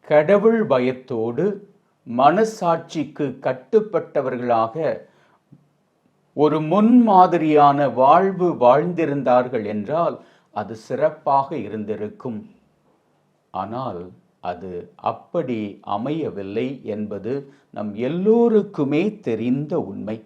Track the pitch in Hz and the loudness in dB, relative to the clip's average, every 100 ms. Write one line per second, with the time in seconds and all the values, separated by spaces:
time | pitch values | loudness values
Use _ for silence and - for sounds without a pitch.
0 | - 151 156 202 220 226 156 131 127 123 | 4 2 4 4 4 2 2 2 0 -4
1 | - 120 113 123 185 196 - _ _ _ | -8 -4 -4 -2 -4 -4 -14 _ _ _
2 | - 120 139 180 220 - 175 165 - 165 | -10 2 4 4 0 -2 -2 -2 -4 -8
3 | 139 - 143 123 - 127 - 220 214 165 | -8 -4 -6 -4 -6 -6 0 0 0 -4
4 | - 151 131 123 123 117 113 160 151 - | -2 -4 -4 -4 0 0 0 -2 -4 -6
5 | - _ _ _ _ _ _ _ _ _ | -10 _ _ _ _ _ _ _ _ _
6 | _ _ _ - 151 156 156 185 214 247 | _ _ _ 0 2 2 0 2 6 6
7 | 226 190 180 170 156 151 143 139 139 117 | 6 6 6 4 2 6 6 4 0 2
8 | 131 165 196 175 180 131 123 139 170 170 | 4 6 4 0 -2 4 4 4 2 -2
9 | 151 143 127 123 123 123 104 104 101 156 | -2 -2 2 2 2 -4 -4 -6 -4 -2
10 | 165 120 - _ _ - 101 110 - 127 | -2 -4 -18 _ _ -12 -10 -14 -10 -2
11 | 156 - 151 139 135 151 101 107 104 98 | -2 -2 0 0 0 -8 -8 -10 -8 -8
12 | 104 - 127 107 - _ _ _ _ _ | -8 -10 -12 -12 -14 _ _ _ _ _
13 | _ _ _ _ _ - 98 117 127 90 | _ _ _ _ _ -10 -8 -6 -8 -10
14 | 90 - _ _ - - 95 87 85 _ | -14 -20 _ _ -10 -10 -10 -12 -14 _
15 | 104 110 - 175 139 117 104 98 - 104 | -6 -6 -6 -6 -4 -6 -6 -10 -8 -6
16 | 127 160 127 95 98 104 127 143 113 104 | -4 -4 -6 -8 -6 -4 -6 -8 -8 -8
17 | 104 101 101 139 139 _ _ - 107 101 | -6 -8 -6 -8 -10 _ _ -10 -8 -4
18 | 123 170 196 226 233 214 190 - 135 147 | -4 0 2 4 4 4 0 -2 0 0
19 | 208 214 - 110 120 135 147 170 95 101 | -2 -4 -6 -4 0 -2 -2 -4 -6 -10
20 | 98 113 | -10 -10